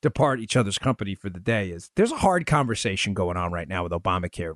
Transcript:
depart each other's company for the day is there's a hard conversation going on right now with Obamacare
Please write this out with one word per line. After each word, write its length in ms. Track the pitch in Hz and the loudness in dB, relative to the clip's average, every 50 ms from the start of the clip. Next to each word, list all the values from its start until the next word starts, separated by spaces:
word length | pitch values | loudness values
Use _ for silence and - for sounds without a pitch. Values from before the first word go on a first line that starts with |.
depart 380 | - 139 - - 143 147 131 123 | 0 0 2 4 2 2 2 0
each 160 | 113 107 - | -4 0 2
other's 220 | 127 117 98 98 - | 2 2 2 0 -2
company 360 | - 131 127 - - 98 98 | 0 -2 -2 0 -2 -6 -6
for 160 | - - 101 | -6 -8 -10
the 120 | 87 90 | -10 -6
day 300 | 92 117 117 110 101 95 | -2 0 0 0 0 -4
is 200 | 85 85 - - _ - | -6 -10 -12 -8 _ 2
there's 160 | 202 233 320 | 2 2 2
a 20 | 285 | 2
hard 260 | - 196 185 180 160 | 2 4 4 2 2
conversation 680 | - 156 151 139 120 113 - - 113 98 98 - 107 98 | 2 2 2 4 2 0 -2 -2 -2 0 0 -2 -2 0
going 220 | 95 92 87 87 | 0 0 0 0
on 160 | 90 87 87 | 0 -2 -2
right 160 | 87 87 85 71 | -2 -4 -6 -4
now 160 | 95 92 87 | -4 -4 -2
with 80 | 87 | -2
Obamacare 640 | 87 85 87 98 90 92 87 87 - - 90 82 80 | -4 -2 0 0 0 0 0 -4 -6 -6 -8 -8 -8